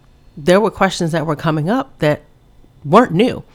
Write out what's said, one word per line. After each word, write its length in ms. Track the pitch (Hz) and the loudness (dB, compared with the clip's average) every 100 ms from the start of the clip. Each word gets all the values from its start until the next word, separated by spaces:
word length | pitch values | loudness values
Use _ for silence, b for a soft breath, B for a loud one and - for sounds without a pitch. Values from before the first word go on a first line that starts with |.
| _ _ _ - | _ _ _ -4
there 240 | 147 185 | 2 2
were 100 | 208 | 2
questions 400 | - 190 - 170 | 0 -2 -2 -4
that 160 | 165 160 | -2 -4
were 80 | |
coming 340 | 147 165 156 160 | -4 -2 -2 -2
up 300 | 254 - - | -4 -6 -4
that 240 | 151 147 - _ _ _ - _ | -2 -2 -8 _ _ _ -20 _
weren't 260 | 139 190 240 | 2 4 4
new. 320 | 170 247 - - | 2 0 -2 -12